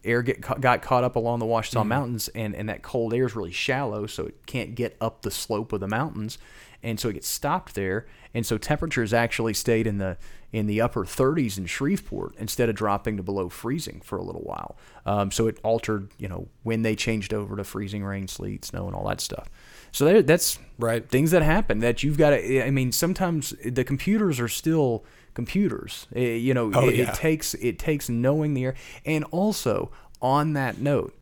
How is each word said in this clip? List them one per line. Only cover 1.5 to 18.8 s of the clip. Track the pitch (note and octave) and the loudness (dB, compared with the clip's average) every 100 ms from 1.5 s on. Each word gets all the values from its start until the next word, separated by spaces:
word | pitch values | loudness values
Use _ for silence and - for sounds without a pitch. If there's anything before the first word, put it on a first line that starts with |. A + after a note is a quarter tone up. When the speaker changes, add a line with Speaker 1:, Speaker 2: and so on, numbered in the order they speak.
| A2+ G#2+ A#2+ | 0 0 0
Speaker 2:
Mm-hmm. | G#2+ | 2
Speaker 1:
Mountains, | B2+ B2 A#2 - | 0 -2 -4 -6
and, | - G#2+ | -4 -6
and | - G#2+ | -4 -6
that | G2 | -8
cold | - B2 A2+ | -4 -2 0
air | D#3 B2+ | 2 0
is | |
really | A2 E2+ | -2 -6
shallow, | - - C3 C3+ G#2+ G#2 | -4 -2 -2 -2 -4 -6
so | - - | -6 -8
it | - - | -10 -8
can't | C3 G#2 B2 | -6 -6 -4
get | A#2 - | -4 -2
up | A2+ - | -6 -4
the | - | -8
slope | - - G#2+ A#2 | -8 -4 -4 -2
of | G#2 | -4
the | G2 | -2
mountains, | A2 D3+ - G#2+ - - - - - | -2 -2 -4 -8 -10 -18 -20 -20 -10
and | A#2 A2 | -6 -4
so | A#2+ | -4
it | |
gets | G2 - | -4 -6
stopped | - C#3+ F3 - | -4 -2 -2 -4
there. | - F#2+ G2+ - - - | -4 -2 -2 -4 -20 -8
And | A#2+ A2 | -4 -2
so | A2 | -2
temperatures | - D3 - B2+ A2 | 0 -2 0 -2 2
actually | A#2 A#2 - A2+ | 2 2 0 0
stayed | G#2 - A2+ A2+ | 0 2 2 2
in | G2+ | 0
the, | F#2+ - - - - | -2 -4 -10 -14 -6
in | A2 G#2 | -2 0
the | G#2 | 2
upper | A#2+ A2+ F2 | 2 0 -4
thirties | - C3 D#3+ A#2+ G2 | 2 2 2 -2 -4
in | F2 | -6
Shreveport | - C#3 G3+ - G2 F2+ - | -2 0 0 -2 -8 -8 -8
instead | A2 - A#2+ | -6 0 0
of | G2+ | 2
dropping | G#2+ G2+ A#2 G#2 | 0 0 -2 -4
to | |
below | F#2 G2 F2+ | -2 -2 -4
freezing | - A2+ D#3 - D#2 | -4 -4 -4 -6 -12
for | - F#2+ | -8 -6
a | |
little | F2+ E2+ | -6 -8
while. | - G1+ G1+ - - - - | -8 -8 -10 -14 -20 -8 -2
Um, | G#2 G2 | 0 2
so | - A2+ | 2 0
it | G#2+ | 0
altered, | A2 A2+ - G#2+ G2 - | 0 0 0 -4 -4 -10
you | G#2 | -10
know, | F2 F2 _ | -8 -10 _
when | A2+ A2+ | -2 0
they | A2+ | 2
changed | G#2 - A2 G2 | 0 0 -2 -2
over | G#2+ G2+ G2+ | -4 -4 -8
to | |
freezing | G2 G#2+ G2+ G#2 | -6 -6 -6 -6
rain, | G2 G2 F#2+ | -6 -6 -8
sleet, | - G2 G2+ - | -8 -8 -8 -8
snow, | F2+ | -8